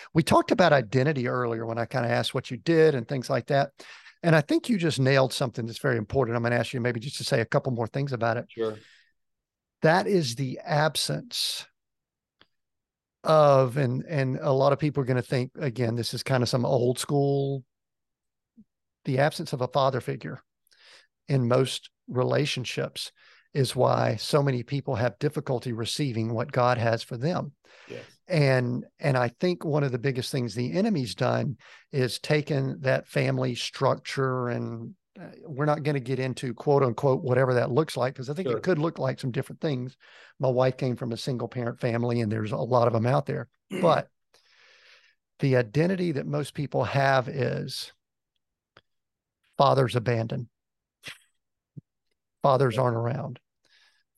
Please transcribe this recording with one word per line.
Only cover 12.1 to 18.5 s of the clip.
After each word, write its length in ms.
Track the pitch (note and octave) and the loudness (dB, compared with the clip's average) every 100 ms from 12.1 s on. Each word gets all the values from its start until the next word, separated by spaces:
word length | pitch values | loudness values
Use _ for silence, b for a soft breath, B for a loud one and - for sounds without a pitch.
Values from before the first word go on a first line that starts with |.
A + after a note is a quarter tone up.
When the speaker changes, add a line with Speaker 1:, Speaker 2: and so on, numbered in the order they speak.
| _ _ _ _ _ _ _ _ _ _ _ | _ _ _ _ _ _ _ _ _ _ _
Speaker 1:
of, 540 | - D#3 D3 C3+ C3 B2 | 2 6 8 6 4 2
and, 260 | C3 B2+ - | -2 -2 -4
and 320 | D3+ C3 C3+ | -2 -2 -2
a 140 | D#3 | 0
lot 200 | C3+ C3+ | 2 4
of 40 | C#3 | 2
people 240 | D3+ C#3+ | 0 0
are 40 | B2+ | 0
gonna 160 | B2+ | 0
think, 300 | - C3+ C3 - | 0 -2 -2 -4
again, 360 | D#3 A2+ A#2 | -6 -2 -2
this 180 | A#2 A2+ | -2 -4
is 80 | B2 | -6
kinda 240 | - C3 A#2+ | -2 0 2
some 180 | B2+ C3 | 0 0
old 320 | C#3 B2 B2 | 2 2 0
school, 640 | - C#3+ C#3 C#3 C#3 C#3 - _ _ _ _ _ _ _ _ | -2 0 2 0 -2 -6 -10 _ _ _ _ _ _ _ _